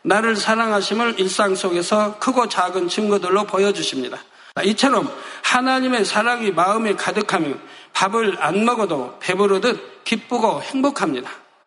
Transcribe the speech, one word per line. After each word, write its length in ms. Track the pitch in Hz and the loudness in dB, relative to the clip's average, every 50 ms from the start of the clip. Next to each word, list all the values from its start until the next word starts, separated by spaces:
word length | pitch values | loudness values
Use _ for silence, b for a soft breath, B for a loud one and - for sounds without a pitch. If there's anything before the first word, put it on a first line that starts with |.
나를 340 | _ - 185 208 220 226 226 | _ 2 2 2 2 0 0
사랑하심을 840 | 202 - - 220 220 233 220 208 202 190 - 208 226 240 233 226 - | 0 0 0 0 0 0 0 0 0 0 -2 -2 -2 0 -2 0 0
일상 340 | 190 190 185 - 220 190 190 | -2 -2 0 0 0 0 0
속에서 640 | 185 - 185 175 175 170 - 220 214 214 208 208 | 0 -2 -2 -2 -2 0 0 2 2 2 0 -2
크고 320 | - - 254 247 254 240 - | -4 -2 0 2 2 0 0
작은 380 | - 196 180 180 180 190 175 | 0 0 0 0 0 -2 -2
증거들로 560 | 175 - - 214 208 208 196 180 180 185 208 208 | -2 -2 -2 0 2 2 2 2 2 2 2 2
보여주십니다. 720 | 202 - 190 196 202 196 175 156 - - 135 127 120 - 123 - B B B B B B 143 165 | 0 0 2 2 2 0 -2 -4 -4 -4 -4 -6 -6 -8 -12 -16 B B B B B B 0 0
이처럼 480 | 196 214 - - 277 262 202 - - - B B B B B B | 0 2 4 2 4 4 2 0 -2 -8 B B B B B B
하나님의 600 | - - 254 254 262 262 262 254 254 247 233 196 | 0 2 2 2 2 2 2 2 2 2 2 0
사랑이 460 | - - 208 220 233 247 233 226 202 | 2 2 0 2 2 0 0 0 0
마음에 440 | 180 156 175 190 208 226 226 214 185 | 2 2 2 2 2 2 2 0 0
가득하면 680 | - - 190 180 208 - - - 180 156 143 127 - B B B B B B B | 0 -2 -2 -2 -2 -2 0 0 -2 -2 -2 -4 -8 B B B B B B B
밥을 440 | - 185 196 208 233 226 202 170 151 | 0 0 2 2 2 0 0 0 0
안 260 | 156 147 170 202 220 | -2 0 2 2 2
먹어도 540 | 233 247 226 208 175 160 139 123 123 - - | 2 2 0 0 -2 -2 -4 -4 -8 -12 -10
배부르듯 840 | - - 180 185 208 196 196 190 185 247 - - - - - - - | -4 -4 0 2 2 2 2 2 2 0 -2 -2 -8 -16 -20 -14 -4
기쁘고 600 | - 233 220 - - 247 240 220 208 160 139 - | -4 -4 -4 -2 -4 -2 0 2 0 0 -2 -6
행복합니다. 680 | - - 269 254 285 277 - 214 165 135 123 127 - - - _ _ _ _ _ | -6 -2 0 0 0 0 0 -2 -2 -2 -4 -6 -10 -16 -18 _ _ _ _ _